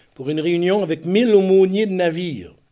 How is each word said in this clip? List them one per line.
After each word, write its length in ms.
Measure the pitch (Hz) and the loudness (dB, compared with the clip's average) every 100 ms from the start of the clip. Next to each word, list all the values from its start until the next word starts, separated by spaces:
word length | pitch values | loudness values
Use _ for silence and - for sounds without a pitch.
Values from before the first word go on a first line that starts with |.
| _ | _
pour 160 | - 131 | -12 -8
une 100 | 156 | -4
réunion 420 | 160 170 175 202 | -2 0 0 0
avec 220 | 175 160 | -2 -4
mille 300 | 160 196 240 | -2 0 4
aumôniers 500 | 202 190 190 190 196 | 4 4 4 4 2
de 80 | 220 | -2
navires. 640 | 185 175 160 180 120 85 - _ | 0 -2 -2 -6 -8 -12 -20 _